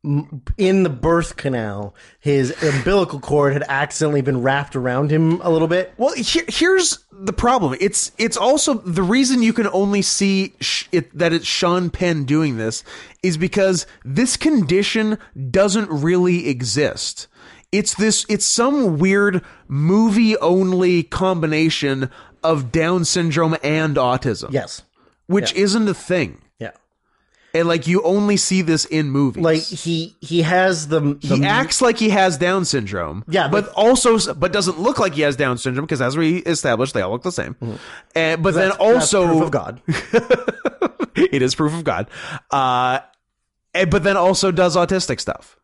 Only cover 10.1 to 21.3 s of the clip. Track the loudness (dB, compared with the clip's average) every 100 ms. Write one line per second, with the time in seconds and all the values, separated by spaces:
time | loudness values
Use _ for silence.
10.1 | 0 2 0 -2 _ -6 -6 -2 -2 -2
11.1 | -2 0 0 -2 -2 0 0 -2 -2 -2
12.1 | -2 0 0 0 -2 -4 -6 -14 -20 -20
13.1 | -4 -2 0 -2 2 2 0 -4 -16 -6
14.1 | -2 0 0 2 2 2 2 2 0 -2
15.1 | -4 -8 -12 -2 2 2 0 -2 -2 0
16.1 | 2 2 2 -2 -4 -2 0 0 -2 -10
17.1 | -10 -18 _ -20 -20 _ -2 -2 0 0
18.1 | 0 -2 -2 0 0 2 2 0 2 2
19.1 | 4 2 0 -6 -20 -8 -2 2 4 4
20.1 | 4 2 2 2 2 2 2 2 2 0
21.1 | -2 -2